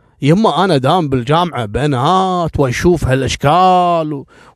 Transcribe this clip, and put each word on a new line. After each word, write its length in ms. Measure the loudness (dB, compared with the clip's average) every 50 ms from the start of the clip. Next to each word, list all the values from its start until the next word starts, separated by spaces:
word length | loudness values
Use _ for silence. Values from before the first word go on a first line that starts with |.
| _ _ _ -4
يما 440 | 0 2 2 4 2 2 2 2 0
أنا 120 | 2 0
دام 320 | 0 2 2 0 0 0 -2
بالجامعة 560 | -2 -4 -2 0 0 0 0 -2 -4 -6 -6
بنات 920 | -6 -4 -4 -2 -2 -2 0 0 2 2 2 0 0 -2 -2 -4 -4 -2 -2
وأشوف 460 | -2 -2 -2 0 0 0 0 0 0
هالأشكال 1080 | -2 -2 -2 -2 -4 -4 -2 0 2 2 4 4 4 4 2 2 2 0 -2 -2 -4 -6
و-، 120 | -10 -12 _ _ -20 -20 -20 _